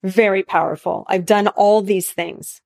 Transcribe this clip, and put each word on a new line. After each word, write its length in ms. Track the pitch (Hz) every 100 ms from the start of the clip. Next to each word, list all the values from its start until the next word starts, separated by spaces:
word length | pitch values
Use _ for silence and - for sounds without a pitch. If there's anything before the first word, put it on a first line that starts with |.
Very 400 | 190 190 214 190
powerful. 600 | 185 175 156 - - 170 -
I've 180 | 185 170
done 220 | 208 208
all 320 | - 208 214
these 280 | 196 196 180
things. 520 | - 170 - - -